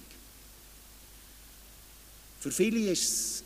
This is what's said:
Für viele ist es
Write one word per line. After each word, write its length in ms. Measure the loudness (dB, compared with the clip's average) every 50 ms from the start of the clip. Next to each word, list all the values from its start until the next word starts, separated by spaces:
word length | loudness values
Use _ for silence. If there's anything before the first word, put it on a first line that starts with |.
| -16 -16 -16 -18 -18 -18 -18 -18 -18 -18 -18 -18 -18 -18 -18 -18 -18 -18 -18 -18 -18 -18 -18 -18 -18 -18 -18 -18 -18 -18 -18 -18 -18 -18 -18 -18 -18 -18 -18 -18 -18 -18 -18 -18 -18 -18 -14 -6
Für 120 | -4 -2
viele 400 | 6 6 6 8 8 6 6 6
ist 120 | 6 6 6
es 400 | 4 4 4 2 2 0 -2 -6